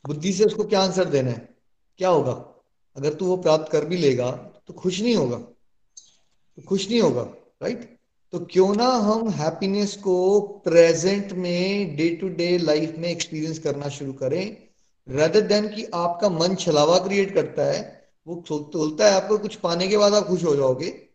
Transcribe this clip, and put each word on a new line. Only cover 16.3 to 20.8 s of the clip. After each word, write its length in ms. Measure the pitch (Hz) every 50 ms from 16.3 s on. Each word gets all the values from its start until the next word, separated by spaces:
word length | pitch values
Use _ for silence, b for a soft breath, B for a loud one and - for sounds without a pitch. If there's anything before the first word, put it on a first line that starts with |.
| 175 160 165 185 190
छलावा 440 | 180 - 180 151 147 147 156 175 185
क्रिएट 360 | 185 196 202 196 196 190 -
करता 300 | 170 143 - - 151 143
है, 400 | 139 147 - 208 - - - _ _ _ _ _
वो 180 | 156 175 175 170 -
सो-, 120 | 156 147
बोलता 460 | 147 147 - 170 156 156 156 - 208
है 60 | 208
आपको 260 | 196 190 190 202 214 208
कुछ 160 | 208 208 -
पाने 320 | - - 170 170 175 185 190
के 80 | 208
बाद 180 | 208 208 202 208
आप 120 | 208 190
खुश 180 | - 185 170 170
हो 120 | 165 143
जाओगे 320 | 139 135 127 127 131